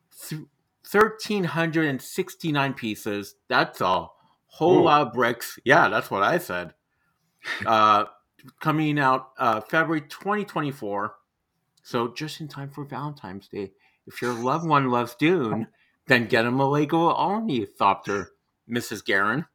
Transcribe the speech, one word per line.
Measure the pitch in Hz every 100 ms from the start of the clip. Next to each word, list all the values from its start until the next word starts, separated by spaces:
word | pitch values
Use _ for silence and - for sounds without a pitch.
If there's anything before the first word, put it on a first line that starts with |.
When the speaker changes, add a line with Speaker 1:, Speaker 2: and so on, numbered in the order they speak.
| _ - -
Speaker 1:
Th-, | 156 - _ _ _ -
thirteen | 202 220 214 - 208
hundred | 170 165 165 156 156
and | 131
sixty-nine | - - 180 - 165 147 139
pieces. | 135 113 104 110 101 101 - -
That's | 127 165 -
a | 95 92 82 _ _ _ _
whole | - 160 180
Speaker 2:
Ooh. |
Speaker 1:
lot | 170 147 131
of |
bricks. | 113 120 127 - - -
Yeah, | 156 117
that's | 107 -
what | 104
I | 104 165
said. | - 90 87 -
Speaker 2:
<laughs> | _ _ _ _ _ _ - - 113
Speaker 1:
Uh, | 110 107 104 107 - _ _ 131 -
coming | 160 151 151 147
out, | 135 131 - -
uh, | 127 107
February | - 160 160 160
twenty | 143 - 196 208
twenty-four. | 202 175 147 139 104 101 104 - _ _ _ _ _ _
So | - 123 120
just | 120 156 -
in | 156
time | - 139
for | 143
Valentine's | 143 127 147 143 101 98 -
Day. | 101 98 _ _ _ -
If | -
your | 123
loved | 117 123 156 165
one | 147 131
loves | 123 117 -
Dune, | 151 185 117 107 120 _ _ _ -
then | 123 110
get | 120 120
him | 131
a | 135
Lego | 147 147 165 165
Ornithopter, | - 156 208 226 127 101 - 104 95 - 101 90 _ _ _ -
Missus | 117 - 104
Guerin. | - 98 101 127 170